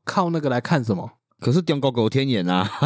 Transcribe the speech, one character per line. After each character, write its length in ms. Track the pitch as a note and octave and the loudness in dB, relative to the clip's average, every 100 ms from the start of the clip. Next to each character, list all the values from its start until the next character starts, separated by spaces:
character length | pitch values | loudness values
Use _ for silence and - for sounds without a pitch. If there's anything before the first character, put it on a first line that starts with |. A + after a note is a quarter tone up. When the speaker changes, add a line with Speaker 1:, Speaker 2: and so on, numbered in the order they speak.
| - | -6
Speaker 1:
靠 240 | G3+ F3 | -2 0
那 100 | E3+ | 0
个 80 | C#3+ | 0
来 140 | B2 | -2
看 220 | - D#3 | 0 0
什 120 | A2 F2+ | 0 -2
么？ 140 | G#2+ _ _ - | -4 _ _ -4
Speaker 2:
可 120 | B2 | 0
是 80 | E3 | 2
中 220 | E3 C#3+ | 2 0
国 100 | C3+ A#2+ | 0 2
有 100 | A2 | 2
天 220 | C3+ C3+ | 2 0
眼 180 | G#2+ F2+ | 0 2
啊。 220 | F2+ G2 - | 0 0 0